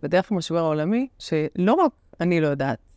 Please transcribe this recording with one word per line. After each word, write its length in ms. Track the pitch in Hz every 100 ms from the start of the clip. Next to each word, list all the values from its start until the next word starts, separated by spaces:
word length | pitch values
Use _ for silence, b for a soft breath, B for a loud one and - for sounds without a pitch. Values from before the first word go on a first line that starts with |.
בדרך 280 | 143 180 185
המשבר 280 | 190 - 165
העולמי, 480 | 165 151 156 226 262 -
שלא 540 | - 160 151 - 185
רק 180 | 294 320 - _ -
אני 200 | 180 170
לא 60 | 156
יודעת, 300 | 143 139 117 _